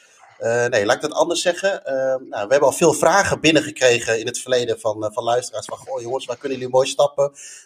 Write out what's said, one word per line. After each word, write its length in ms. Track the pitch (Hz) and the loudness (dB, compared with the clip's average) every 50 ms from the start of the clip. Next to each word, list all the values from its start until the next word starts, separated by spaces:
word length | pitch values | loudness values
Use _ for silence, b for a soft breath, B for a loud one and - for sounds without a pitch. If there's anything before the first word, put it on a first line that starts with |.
| b b b b b b b - | b b b b b b b -6
Eh, 260 | - 117 117 120 120 | -4 -2 0 0 0
nee, 200 | 123 127 110 101 | 0 2 2 2
laat 100 | 107 131 | 2 2
ik 60 | 147 | 0
dat 100 | 151 147 | -2 -2
anders 300 | - 139 160 170 170 - | 0 0 0 0 0 0
zeggen. 420 | - 180 170 175 196 196 190 - - | 0 -2 0 0 -2 -2 -2 -4 -6
Ehm, 420 | - 135 131 135 131 131 131 135 - | -4 -4 -2 0 -2 -2 -4 -6 -8
nou, 180 | 135 117 101 | -8 -6 0
we 40 | 104 | 2
hebben 80 | 131 143 | 2 4
al 120 | 151 131 | 4 2
veel 200 | - - 175 156 | 4 4 4 2
vragen 480 | 147 - - 160 175 202 190 - - - | 4 4 4 4 4 4 2 2 -2 2
binnengekregen 800 | - 156 160 143 - - - - 131 127 120 117 117 120 113 113 | 2 4 4 4 0 -2 -2 2 4 4 4 2 2 0 -2 -2
in 60 | 110 | -2
het 120 | 123 123 - | -6 -8 -8
verleden 420 | - 127 127 123 120 117 110 110 | -4 -2 0 0 0 -2 -4 -4
van, 240 | - 110 107 107 107 | -4 -4 -4 -4 -6
eh, 60 | 107 | -6
van 120 | 107 123 117 | -6 -4 -2
luisteraars. 420 | 117 117 123 123 - - 107 104 | -2 -2 -2 -2 -4 -8 -12 -10
Van, 120 | - 113 107 | -10 -14 -14
"Goh, 220 | - - 135 127 | -10 -10 -10 -8
jongens, 240 | 117 117 131 131 - | -6 -6 -6 -6 -6
waar 100 | - 120 | -8 -10
kunnen 220 | - - 139 135 127 | -8 -6 -8 -6 -6
jullie 140 | 127 127 | -4 0
mooi 160 | 127 127 139 135 | 2 2 2 2
stappen? 440 | - - 147 143 - - 139 143 B B B B B B B | 2 2 0 2 2 0 -2 -2 B B B B B B B